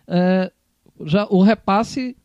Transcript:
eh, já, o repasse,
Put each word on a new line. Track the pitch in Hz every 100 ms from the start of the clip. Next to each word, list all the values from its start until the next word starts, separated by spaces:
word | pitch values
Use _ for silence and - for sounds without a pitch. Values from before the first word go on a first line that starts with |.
| -
eh, | 175 180 185 185 - _ _ _ - 151
já, | 190 208
o | 185
repasse, | 196 220 - 202 226 277 254 -